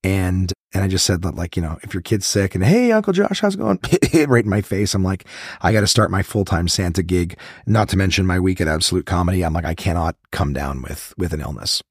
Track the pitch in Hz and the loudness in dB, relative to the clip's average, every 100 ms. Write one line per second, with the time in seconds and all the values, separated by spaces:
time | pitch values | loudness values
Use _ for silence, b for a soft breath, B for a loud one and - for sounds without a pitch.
0 | 92 95 92 92 90 - _ 95 95 95 | 0 0 0 0 -2 -6 _ -2 0 0
1 | - 90 87 - 87 - 82 80 - 95 | 0 0 -2 -4 -6 -4 -4 -6 -8 -10
2 | - 104 - 101 98 - 95 220 247 214 | -2 -2 0 0 0 2 4 4 4 2
3 | 208 180 202 190 202 196 220 190 - - | 2 0 0 0 -2 0 0 -2 0 2
4 | - 165 143 120 110 98 98 98 104 101 | 4 4 4 4 4 0 0 -2 0 0
5 | 92 95 - B B B - 110 98 - | 0 -2 -8 B B B 2 4 4 2
6 | 104 95 101 104 95 85 87 - 90 87 | 2 0 0 -2 0 0 0 0 0 -2
7 | 85 90 85 - B B - 110 104 95 | 0 0 0 -6 B B 0 2 2 2
8 | 95 98 92 90 92 90 80 78 - 90 | 2 2 2 2 0 0 0 0 0 -2
9 | - 87 87 92 85 82 82 85 101 85 | 0 0 2 0 0 -2 -4 -4 -2 0
10 | 82 - _ - 71 69 69 67 64 - | -2 -4 _ -4 -2 -2 -4 -8 -10 -12
11 | - - 87 76 71 64 - - - | -12 -6 -4 -4 -6 -8 -4 -6 -6